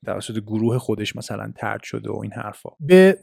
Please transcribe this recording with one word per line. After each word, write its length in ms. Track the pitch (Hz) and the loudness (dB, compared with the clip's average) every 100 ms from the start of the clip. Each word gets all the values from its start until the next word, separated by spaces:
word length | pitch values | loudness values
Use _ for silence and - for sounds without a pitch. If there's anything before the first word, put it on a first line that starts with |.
توسط 340 | - 98 - 110 | -10 -8 -8 -8
گروه 400 | 107 107 117 123 | -4 0 0 0
خودش 380 | - 107 107 117 | -2 -4 -6 -8
مثلاً 360 | - 104 110 - | -10 -10 -10 -8
طرد 260 | 110 107 | -8 -8
شده 280 | - 113 107 | -10 -10 -8
و 80 | 104 | -10
این 100 | 107 | -10
حرفا. 380 | 120 107 - - - | -10 -12 -14 -18 -6
به 380 | 151 185 190 190 | 6 8 8 4